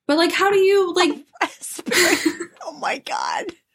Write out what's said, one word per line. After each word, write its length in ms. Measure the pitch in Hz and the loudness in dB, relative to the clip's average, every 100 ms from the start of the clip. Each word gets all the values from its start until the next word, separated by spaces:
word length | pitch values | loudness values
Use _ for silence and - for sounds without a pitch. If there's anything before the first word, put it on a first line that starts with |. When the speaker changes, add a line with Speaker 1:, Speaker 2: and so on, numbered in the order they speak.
| - | -2
Speaker 1:
But, 100 | 302 | 2
like, 140 | 339 | 2
how 180 | - 392 | 2 2
do 60 | 403 | 4
you, 340 | 381 403 370 | 4 4 2
like 180 | 349 349 | 2 0
Speaker 2:
<laughs> 300 | - - - | 0 -10 -8
Raspberry. 1080 | - - - - - 453 339 359 311 - 339 - | -8 -8 -14 -12 -4 0 2 2 -2 -6 -10 -16
Oh 100 | - | -16
my 260 | 294 196 - | -8 -6 -6
God! 460 | - - 69 82 427 - _ | -6 -6 -4 -4 -8 -12 _